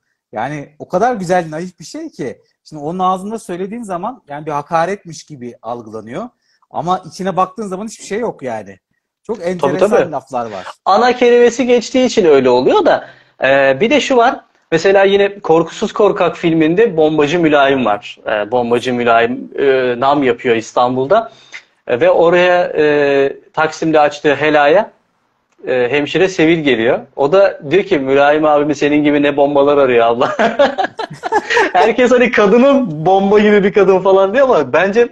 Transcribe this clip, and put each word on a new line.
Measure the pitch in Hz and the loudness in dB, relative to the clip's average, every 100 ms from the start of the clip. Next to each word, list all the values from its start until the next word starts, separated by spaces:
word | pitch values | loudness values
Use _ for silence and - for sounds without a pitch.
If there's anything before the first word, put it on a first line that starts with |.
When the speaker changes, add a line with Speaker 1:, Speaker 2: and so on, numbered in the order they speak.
| _ _ _ | _ _ _
Speaker 1:
Yani | 107 123 147 143 - | -8 -8 -8 -14 -18
o | - | -6
kadar | 180 233 | -2 -2
güzel, | 233 175 185 160 | -2 -2 -2 -2
naif | 151 180 - | -8 -12 -14
bir | |
şey | 160 294 320 | -18 -14 -14
ki. | - 131 98 _ _ | -10 -12 -12 _ _
Şimdi | - 151 | -20 -12
onun | 147 185 | -8 -2
ağzında | 185 185 196 220 | -2 -2 -6 -12
söylediğin | - 175 190 233 | -10 -10 -10 -10
zaman | 220 175 202 254 - | -10 -8 -8 -12 -16
yani | 143 151 | -14 -8
bir | |
hakaretmiş | 147 147 165 170 202 175 160 | -6 -4 -2 -2 -6 -12 -20
gibi | - 143 120 - | -18 -16 -16 -14
algılanıyor. | 113 120 110 110 107 139 240 _ _ _ _ | -12 -12 -12 -14 -12 -12 -12 _ _ _ _
Ama | - 156 185 170 | -8 -4 -4 -6
içine | - 190 180 | -10 -6 -4
baktığın | 185 220 208 | -4 -6 -12
zaman | 185 220 | -10 -12
hiçbir | - | -14
şey | - 196 | -10 -8
yok | 226 - | -8 -8
yani. | 131 110 98 95 _ _ _ _ - | -10 -10 -12 -20 _ _ _ _ -12
Çok | 214 | -8
Speaker 2:
Tabii, | 170 | -6
Speaker 1:
enteresan | 180 143 185 202 | -4 -4 0 0
Speaker 2:
tabii. | 220 139 | 0 -2
Speaker 1:
laflar | 143 - 127 117 | -6 -8 -8 -8
var. | 98 90 - | -10 -14 -10
Speaker 2:
Ana | - 196 247 247 | -2 0 2 2
kelimesi | 240 240 240 233 247 | 2 4 2 2 0
geçtiği | 240 - 254 254 | 0 0 0 0
için | - | 2
öyle | 175 139 127 | 4 4 4
oluyor | 123 135 415 | 2 2 2
da, | 311 147 - - _ - | 2 0 -4 -20 _ -6
e, | 131 139 135 135 | 0 2 2 2
bir | 226 | 2
de | 285 | 0
şu | - 254 | 2 2
var. | 233 269 - _ - | 2 0 -12 _ -4
Mesela | 165 202 196 | -2 2 4
yine | 196 196 196 202 | 4 2 0 -2
Korkusuz | - 160 165 - 208 | 0 0 0 -4 -6
Korkak | - 208 - 175 - | 0 0 2 -2 -2
filminde | 175 160 156 175 233 160 | -2 0 0 2 0 2
Bombacı | 156 156 147 175 | 0 2 0 0
Mülayim | 160 147 139 139 | 2 2 2 2
var. | 110 104 - - - | 0 -4 -8 -14 -6
E, | 107 104 | -4 -2
Bombacı | 123 120 120 123 | -2 0 -2 -2
Mülayim, | 123 120 117 117 127 131 - | -2 2 2 2 -2 -10 -2
e, | 139 131 127 120 | 0 2 0 -2
nam | 135 147 | 0 0
yapıyor | 131 120 127 113 | 0 -2 -2 -2
İstanbul'da. | 113 - 123 127 135 208 - - _ - _ _ - | -2 -2 0 0 0 0 -2 -14 _ -20 _ _ -6
E, | 123 | 0
ve | 170 | 2
oraya, | 180 170 175 180 180 180 - | 4 4 4 2 2 0 0
e, | 151 147 143 139 139 - _ | 0 2 2 2 0 -4 _
Taksim'de | - 156 - 165 156 | -4 -4 -2 0 2
açtığı | 147 - 151 | 2 0 -2
helaya, | 135 151 151 147 175 226 _ _ _ _ _ _ _ - | 0 2 2 4 2 0 _ _ _ _ _ _ _ -6
e, | 127 123 | -2 0
hemşire | 143 143 160 190 | -2 -2 0 0
Sevil | 190 160 170 | 2 2 2
geliyor. | 143 117 113 185 - - | 0 0 0 -2 -4 -4
O | 143 | 0
da | 190 196 - 147 | 2 2 0 -2
diyor | 170 | -2
ki, | - 165 | 0 -2
"Mülayim | 135 139 143 151 | 0 2 4 2
abimi | 156 147 147 | 2 2 0
senin | 135 147 147 | -2 0 0
gibi | 147 143 | 2 2
ne | 143 143 | 0 2
bombalar | 143 143 143 143 | 2 2 2 2
arıyor | 131 120 117 | 2 4 2
abla." | 117 143 - | 2 -2 -2
<laughs> | 226 226 277 277 392 - 427 147 - 427 - 466 381 | -2 0 0 0 -6 -6 -12 -10 -4 -4 -2 -2 0
Herkes | 185 208 226 240 | 2 2 2 2
hani | 247 247 | 4 2
kadının | 233 202 240 277 269 233 151 160 | 2 4 4 4 2 0 -4 0
bomba | 190 196 208 | 2 4 2
gibi | 214 208 | 4 4
bir | 196 | 2
kadın | 208 190 185 | 2 2 2
falan | 190 196 196 | 4 2 2
diyor | 226 262 | 2 2
ama | 190 131 | 2 2
bence | 147 190 208 240 | 0 0 0 0